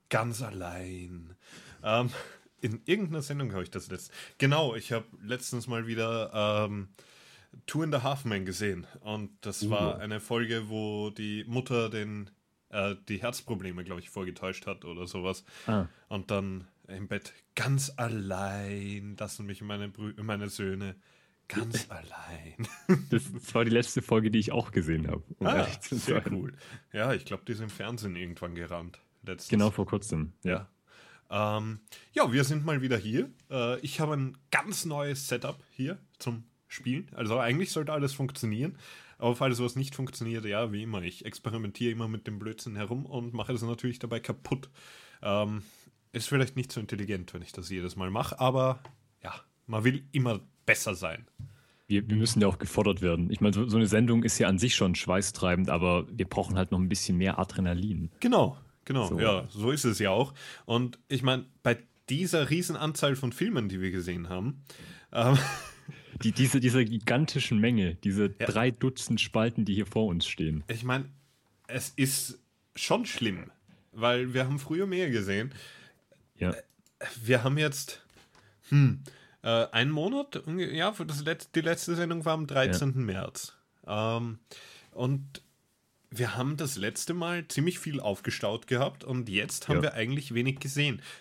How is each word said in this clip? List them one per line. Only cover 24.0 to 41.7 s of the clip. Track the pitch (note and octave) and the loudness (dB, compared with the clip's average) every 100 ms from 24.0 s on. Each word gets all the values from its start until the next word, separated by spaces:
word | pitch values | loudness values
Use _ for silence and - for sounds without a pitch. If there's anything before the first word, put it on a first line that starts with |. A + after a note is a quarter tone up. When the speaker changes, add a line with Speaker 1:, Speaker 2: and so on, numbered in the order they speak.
Speaker 2:
Folge, | - A2+ A2 | 4 4 6
die | A2 | 4
ich | G#2 | 4
auch | - - | 0 0
gesehen | G2 D#2+ D#2+ D#2 | 2 2 2 0
hab, | D#2+ - - | -4 -6 -2
um | - | 2
Speaker 1:
Ah, | A#3+ | 2
Speaker 2:
ehrlich | A#2+ - | 2 -4
zu | - A#2+ | -6 -4
Speaker 1:
sehr | - A#2 | 0 0
Speaker 2:
sein. | - | 0
Speaker 1:
cool. | F#2+ - - - - - | -2 -4 -8 -16 -20 -10
Ja, | G#2 A#2 | -2 0
ich | A#2+ | 0
glaub, | - G2 - | -2 -8 -6
die | |
ist | G#2+ | -6
im | G#2+ | -6
Fernsehen | - G2+ A#2 G#2 F2 | -8 -8 -6 -6 -6
irgendwann | F2+ E2+ F2 | -6 -8 -8
gerannt | E2+ E2+ E2+ E2+ - _ _ | -8 -6 -8 -10 -14 _ _
letztens. | - F2+ - | -10 -10 0
Speaker 2:
Genau, | G#2+ G#2 | 4 4
vor | G2+ F#2+ | 4 0
kurzem, | G#2 - D#2+ D#2 - | -2 -2 -2 -4 -4
ja. | F#2 F#2 G2 _ _ - - - _ | -4 -4 -4 _ _ -20 -20 -20 _
Speaker 1:
Ja. | G2+ G#2 G#2+ | -2 0 0
Ähm, | G#2+ G#2+ - - - | -4 -8 -14 -20 -6
ja, | - C4 | 2 4
wir | B2 | 6
sind | C3+ D3+ D3+ | 4 2 0
mal | C#3+ | 0
wieder | B2+ A#2 | 2 0
hier. | G#2 B2 C4+ - - | 2 0 -2 -6 -6
Äh, | C3+ A#2+ B2 | -2 0 -2
ich | C3+ - | -4 -2
habe | D#3 | 0
ein | D3 C3 - _ | 0 -2 -6 _
ganz | - G3+ E3+ | 0 0 -4
neues | E3+ D3 C#3+ C#3 - | -4 -4 -4 -4 -4
Setup | B2 C3 C#3 - | -4 -4 -8 -14
hier | - C3 F#3+ - _ | -6 -6 -6 -12 _
zum | - A#2 A#2 _ _ | -6 -6 -10 _ _
Spielen. | - - C3 - | -8 -4 -4 -6
Also | - A2 A#2 | -6 0 2
eigentlich | A#2+ C#3 F#3+ | 2 2 0
sollte | D#3 D3+ | -2 -2
alles | D3+ C#3 | 0 0
funktionieren. | - C3+ - A2+ G#2+ D3+ - - - - - | 0 -4 -2 -2 -2 -2 -6 -16 -20 -20 -2
Aber | A#2+ A#2+ | 0 2
falls | C3+ A#2 | 2 2
was | A#2+ B2+ | 0 -2
nicht | C3+ | -4
funktioniert, | - B2+ - A2+ A#2 | -6 -8 -6 -6 -4
ja, | A2 G2+ A#2 | -2 0 0
wie | G#2 | -2
immer, | A2+ G#2 | -4 -4
ich | F2 - | -6 -8
experimentiere | A2 - - A2+ G#2+ | -12 -10 -6 -4 -6